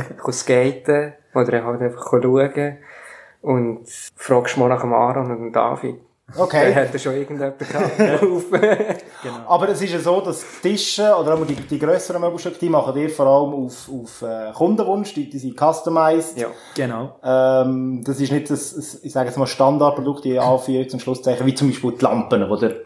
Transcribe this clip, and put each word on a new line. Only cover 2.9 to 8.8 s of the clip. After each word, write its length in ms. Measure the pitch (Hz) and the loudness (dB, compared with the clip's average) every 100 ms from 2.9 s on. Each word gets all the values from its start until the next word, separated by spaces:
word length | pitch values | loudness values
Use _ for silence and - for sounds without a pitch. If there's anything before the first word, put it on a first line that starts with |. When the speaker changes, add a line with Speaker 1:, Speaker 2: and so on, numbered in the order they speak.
| - - - - _ | -20 -20 -20 -20 _
Speaker 1:
und 380 | 151 127 117 113 - - - - | -2 0 0 -4 -12 -16 -16 -10
fragst 420 | - 123 123 - | 2 2 4 2
mal 100 | 123 | 2
nach 140 | 123 | 2
dem 100 | 123 | 2
Aaron 380 | 117 120 135 123 | 2 2 0 -4
und 80 | 117 | -6
dem 140 | 113 | -2
David. 440 | 117 113 139 127 120 _ _ - - | 0 0 -2 -6 -10 _ _ -10 -2
Speaker 2:
Okay. 380 | 180 151 131 | 0 4 4
Speaker 1:
Dann 100 | 135 | 4
hat 80 | 131 | 2
er 60 | 139 | -2
schon 160 | 139 | -4
irgendjemand 440 | 135 139 143 139 139 | -4 -6 -6 -6 -6
geholfen. 1000 | - 147 156 - 208 147 196 175 175 185 | -6 -4 -2 2 2 4 2 0 -2 2
<laughs> 480 | 214 202 | 2 2